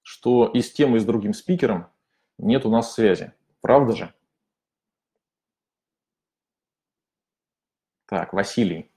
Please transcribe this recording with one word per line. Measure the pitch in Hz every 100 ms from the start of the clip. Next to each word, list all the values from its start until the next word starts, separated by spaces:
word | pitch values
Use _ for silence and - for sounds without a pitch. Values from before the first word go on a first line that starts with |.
что | - - 120 123 113
и | 127
с | 120
тем, | - 143 117
и |
с |
другим | 107 110 104
спикером | 104 - 180 123 92 87 _ _ _ _ _
нет | 101 127
у | 113
нас | 113 117
связи. | - 110 87 - _ _ _
Правда | - 131 127
же? | 98 92 _ _ _ _ _ _ _ _ _ _ _ _ _ _ _ _ _ _ _ _ _ _ _ _ _ _ _ _ _ _ _ _ _ _ _ _ _ _ _ _
Так, | 95 82
Василий. | 95 101 - 101 80 -